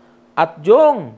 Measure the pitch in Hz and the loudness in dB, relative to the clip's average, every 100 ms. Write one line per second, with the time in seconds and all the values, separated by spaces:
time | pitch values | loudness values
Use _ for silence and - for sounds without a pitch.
0 | _ _ _ - 165 - 160 262 302 247 | _ _ _ -6 -6 -4 0 2 2 -2
1 | 123 | -8